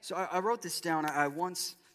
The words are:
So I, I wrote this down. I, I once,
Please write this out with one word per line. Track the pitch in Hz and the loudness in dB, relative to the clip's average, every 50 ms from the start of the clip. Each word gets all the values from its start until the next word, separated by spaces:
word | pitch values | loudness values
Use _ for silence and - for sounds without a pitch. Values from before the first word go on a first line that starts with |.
So | - - - | -8 -6 -2
I, | 175 185 - - | -2 -2 0 0
I | 185 | 2
wrote | 185 220 240 226 | 2 2 0 0
this | - 170 - - | -2 -6 -6 -2
down. | - 170 160 156 151 | 0 2 2 2 2
I, | 151 139 147 147 | 2 2 4 2
I | 143 | 2
once, | 139 160 175 185 180 - - - - - _ - | 2 0 -2 -2 -2 -4 -6 -6 -6 -12 _ -20